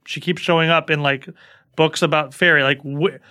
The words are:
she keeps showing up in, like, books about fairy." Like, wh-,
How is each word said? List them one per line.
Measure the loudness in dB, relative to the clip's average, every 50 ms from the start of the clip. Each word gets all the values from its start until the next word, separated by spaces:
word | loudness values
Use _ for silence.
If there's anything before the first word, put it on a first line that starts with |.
| _
she | -14 -12 -8
keeps | -6 -6 -6 -4
showing | 0 0 2 2 2 2
up | 2 0 2 0
in, | -2 -2
like, | 0 -2 -2 -2 -6 -14 -20 _ -20 -20 -20 _ _ _ _ 0
books | 0 0 2 0
about | 0 0 0 0 -2 -4 -4
fairy." | 0 2 4 4 4 4
Like, | 2 0 -2
wh-, | -4 -8 -4 -2 -2 -4 -4 -6 -16 -20